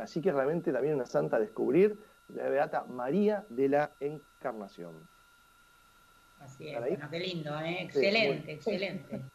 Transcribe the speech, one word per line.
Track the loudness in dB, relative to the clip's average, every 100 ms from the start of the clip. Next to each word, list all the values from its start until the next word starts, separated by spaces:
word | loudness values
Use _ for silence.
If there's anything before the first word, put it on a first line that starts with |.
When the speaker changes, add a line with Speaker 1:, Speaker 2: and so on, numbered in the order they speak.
Speaker 1:
Así | -6 -2
que | 0
realmente | 2 2 0 0
también | 0 2
una | 0 0
santa | 0 2 2
a |
descubrir, | 0 0 2 6 6 4 -10 _ -16
la | -6 0
beata | 2 2 -2
María | -6 -6 0 2 4 2 -2
de | 0 2
la | 4 2 -2
Encarnación. | -6 -6 -12 _ -8 -8 -10 -12 -14 -14 -20 _ _ _ _ _ _ _ _ _ _ _ _ -20
Speaker 2:
Así | -20 -14
es, | -8
Speaker 1:
¿Están | -4
ahí? | -2
Speaker 2:
bueno, | -2 -4
qué | -6
lindo, | -4 -4 -4 -4
¿eh? | -4 -4 -2
Speaker 1:
Sí, | 2
muy | 4
Speaker 2:
Excelente, | 6 4 0 -6
excelente. | -6 -4 -2 -4 -6 -10 -10 -12